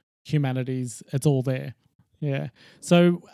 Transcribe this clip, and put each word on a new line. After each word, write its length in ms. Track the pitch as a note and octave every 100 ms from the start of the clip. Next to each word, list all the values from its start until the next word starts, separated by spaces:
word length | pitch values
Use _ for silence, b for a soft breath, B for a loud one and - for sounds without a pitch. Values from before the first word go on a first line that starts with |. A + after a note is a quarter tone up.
| _ _ -
humanities, 800 | D3+ C#3 B2+ B2 C3 B2 - -
it's 120 | C3+ D3+
all 160 | C3+
there. 320 | B2+ C3 C#3 - _ _ _ _
Yeah. 300 | D3 C#3 D3 B B B
So 400 | - F3 F3 F3 -